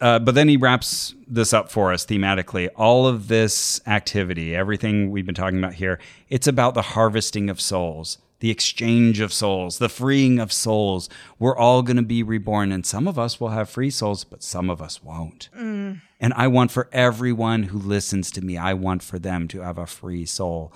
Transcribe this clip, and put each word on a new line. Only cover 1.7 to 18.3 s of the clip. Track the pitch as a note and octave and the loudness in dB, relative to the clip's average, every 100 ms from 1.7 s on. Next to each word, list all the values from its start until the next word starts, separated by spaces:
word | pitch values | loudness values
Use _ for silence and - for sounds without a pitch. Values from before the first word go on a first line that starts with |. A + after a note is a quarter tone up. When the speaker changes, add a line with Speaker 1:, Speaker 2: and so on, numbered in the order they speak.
Speaker 1:
for | - F#2+ | 0 2
us | F2+ - | 0 -2
thematically. | G#2 G2 G2 F2+ F#2 F2+ | 0 0 0 -2 -4 -4
All | - A2 B2 C3 | 2 4 6 4
of | A#2 G2+ | 2 0
this | A2+ A2 - - - - | 2 2 0 -2 -4 -2
activity, | G#2+ - G#2+ F#2 E2+ E2 E2+ | -2 0 -2 -2 -2 -4 -2
everything | F#2+ G#2 A2 G#2 G2 | -2 -2 0 0 0
we've | G2+ F#2 | -2 -6
been | F2 | -4
talking | F#2 F#2 | -2 -2
about | F#2 | -2
here, | F2 F#2+ F2+ - - _ | -4 -4 -4 -8 -20 _
it's | C3+ D3 | -2 0
about | C3 B2 | 2 2
the | A#2+ | 0
harvesting | - - A2+ G#2+ - G#2+ G2+ | -2 2 2 2 -2 -2 -4
of | F#2 | -2
souls, | - F#2+ F2 D#2 E2 - _ _ | -4 -2 -4 -6 -10 -12 _ _
the | A2+ | -4
exchange | A2 - - A#2 A#2 A#2 G#2 | -2 -2 -2 2 4 6 4
of | G#2+ | 0
souls, | - G#2+ F#2+ F2+ E2+ | -2 -2 -2 -4 -4
the | A#2+ | -4
freeing | - B2+ C#3 C3 B2 | -2 0 4 4 4
of | A2 | 0
souls. | - A#2 G#2+ G#2 F#2 - - - - | -2 0 0 0 -2 -6 -14 -20 -2
We're | A#2 C3 | 0 4
all | A#2+ B2+ | 6 6
gonna | B2 B2 | 4 2
be | A#2 A#2 | 2 0
reborn, | A2 A2 G2+ G#2 G2 | 0 -2 0 0 0
and | F#2+ F2+ | -2 -4
some | G2 E3 | -2 -2
of | F3 | -2
us | A#2 - | -4 -4
will | A#2 | -4
have | A2 G#2+ | -4 -4
free | - C3 | -2 -4
souls, | C3+ G#2+ G2 | -2 -2 -4
but | - - | -8 -14
some | - F2+ F#2 | -10 -4 -2
of | E2+ | -4
us | D2+ - | -8 -14
won't. | - D#2+ E2 - - - | -12 -10 -10 -12 -20 -12
Speaker 2:
Mm. | A3+ G#3 G3+ F#3+ - _ | -8 -8 -8 -10 -16 _
Speaker 1:
And | G#3+ | -2
I | - B2+ | 2 4
want | B2 B2 | 4 4
for | - B2 | 0 -2
everyone | C3 B2 A2+ B2 A#2 A2+ A2+ | 2 2 2 -2 0 0 0
who | G2+ G2+ | -2 -4
listens | G2 G2+ - G2+ F2+ | -2 -2 -2 -4 -4